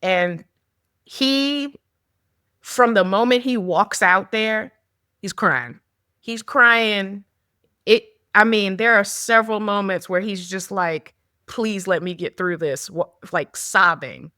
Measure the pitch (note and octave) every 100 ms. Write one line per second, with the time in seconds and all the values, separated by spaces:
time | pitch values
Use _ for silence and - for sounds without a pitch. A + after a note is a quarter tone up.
0 | F#3 F#3 F3+ E3+ - _ _ _ _ _
1 | _ - C4 C4+ C#4 C#4+ C#4+ C#4+ _ _
2 | _ _ _ _ _ _ - - B3 A3
3 | F#3 G3 A#3+ B3 B3 B3 F3+ E3+ G#3+ -
4 | F#3 F#3 - A3+ A3 A3 A3 _ _ _
5 | _ _ G3 - G3+ C#3 A#2+ A#2+ _ _
6 | _ _ - A3+ A3 C#4+ A#3+ A#3 A3+ G#3
7 | F#3+ G3+ G3+ _ _ _ _ _ - E3
8 | - _ _ - A3 A3 G3+ F#3+ A3 A3+
9 | G3+ - - A3+ A3 G#3+ G#3+ G3+ G3 F#3
10 | - F3+ G#3 G3 F3 F#3+ F3+ G3 F3 D#3+
11 | - _ _ _ _ - A3 G3+ F3+ F3+
12 | F3 F3 F3 - F3+ E3+ D#3+ C#3 - D#3+
13 | - _ - F3+ D3 - - G3+ F#3 D#3+
14 | C3 - C#3+